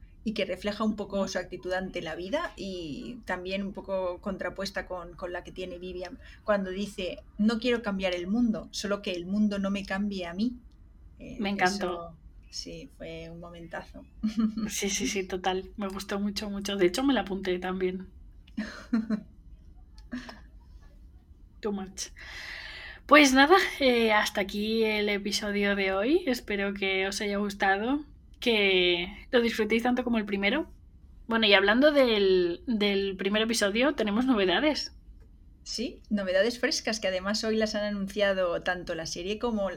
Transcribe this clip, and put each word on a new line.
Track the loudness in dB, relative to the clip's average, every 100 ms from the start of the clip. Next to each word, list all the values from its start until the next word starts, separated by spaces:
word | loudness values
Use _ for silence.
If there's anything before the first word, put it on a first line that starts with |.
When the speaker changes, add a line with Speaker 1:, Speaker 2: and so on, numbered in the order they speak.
| -20 -10
Speaker 1:
y | -6
que | -2
refleja | -2 -4 -4 -2
un | -2 -2
poco | -4 -4
Speaker 2:
Ujú. | -2
Speaker 1:
su | -4
actitud | -6 -8 -4
ante | -4 -4 -6
la | -8 -8
vida | -4 -4 -4 -8
y | -8 -8 -8 -10 -10 -12
también | -8 -6 -4 -4
un | -6
poco | -8 -6 -4 -4 -4
contrapuesta | -6 -6 -6 -6 -6 -8 -8
con, | -10 -12
con | -10 -8
la | -8
que | -10
tiene | -10 -10 -10
Vivian, | -10 -10 -10 -14 -18 -6
cuando | 0 0 0
dice: | -6 -6 -6 -8 -8 -8 0
"No | 2 2
quiero | 2 0
cambiar | 0 -2 -2
el | -2 -2
mundo, | 2 2 0 -6
solo | -6 -4 -4
que | -4
el | -6 -2
mundo | 2 2 2
no | -2
me | -2 -4
cambie | -4 -2 -4 -6
a |
mí". | -2 -2 -4 -12 -20 -20 -20 -20 -18
Eh, | -12 -6
Speaker 2:
Me | -4
encantó. | 2
Speaker 1:
eso, | 2 2 -4 -4 -10 -16 -20 -20 -16
sí, | -14 -12 -14 -16 -16
fue | -14 -12 -14
un | -14
momentazo. | -16 -16 -14 -12 -12 -18 -20 -6
<laughs> | -4 0 -2 -2 -6
Speaker 2:
Sí, | -4 -2
sí, | -2 -2
sí, | -2 -4
total. | -4 -2 -2 -6 -8
Me | -6
gustó | -6 -6 -4
mucho, | -4 -4 -6
mucho. | -6 -4 4
De | 4
hecho, | 4
me | 4
la | 2
apunté | 0 -2 -2 -2
también. | -2 -2 -2 -2 -10 -18 -20 -20 -12 -8
Speaker 1:
<laughs> | -8 -10 -4 -2 -2 -4 -6 -20 -20 -20 -20 -20 -20 -20 -12 -12 -10 -16 -20 -20 -20 -20 -20 -20 -20 -20 -20 -20 -20 -8
Speaker 2:
Too | -6
much. | -6 -8 -10 -12 -14 -16 -14 -12 -12 -12 -14 -14 -10 6
Pues | 8 10
nada, | 8 8 8 6 2
eh, | 4 4 4
hasta | 4 2 -2
aquí | -2 -2 0 2
el | 2 2 0
episodio | 0 -2 -4 -2 0 2 2
de | 2
hoy. | 2 2 2 2
Espero | -2 -2 -2 -2
que | -2 0 0 0
os | -2
haya | -2 -2
gustado, | -2 0 2 2 2 -2 -4 -18 -20 -4
que | 2 4 6 6 4 2 -2 -10 0
lo | 2
disfrutéis | 2 2 2 2
tanto | 2 0
como | 0 0
el | 0
primero. | 0 2 2 -2 -10 -20 -20 -20 -14 -2
Bueno, | 2 6
y |
hablando | 6 6 6 6
del, | 6 6 4 4 4 2 -2 -4
del | 0 2 2 0 -2
primer | -2 0
episodio, | 0 0 0 2 2
tenemos | 2 0 2 2
novedades. | 4 4 4 2 0 -4 -12 -20 -20 -20 -20 -20 -20
Speaker 1:
Sí, | -10 -6 -6 -8 -2
novedades | 0 4 4 4 2
frescas, | 0 0 -2 -2
que | -2
además | -2 -2 0
hoy | 0 2
las | 2
han | 0
anunciado | -2 -2 -4 0 2 2 0 0
tanto | -2 -4 -4
la | -6
serie | -6 -6 -6 -4
como | -2 -2 -2